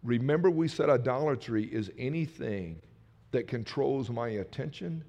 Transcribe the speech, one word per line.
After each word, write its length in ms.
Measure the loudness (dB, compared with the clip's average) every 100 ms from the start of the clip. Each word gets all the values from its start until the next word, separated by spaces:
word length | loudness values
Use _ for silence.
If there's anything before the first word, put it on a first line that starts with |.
Remember, 440 | 2 0 4 4 4
we 200 | 4 2
said 200 | 2 4
idolatry 760 | 6 4 2 0 0 0 0
is 260 | 0 -2 -4 -4
anything 800 | -4 -2 -4 -4 -6 -4 -6 -10 -16 -20 -20 _ -4
that 160 | -2 -2
controls 600 | -6 -6 -2 0 0 -2
my 200 | -4 -2
attention 760 | -4 -6 -6 -8 -8 -8 -8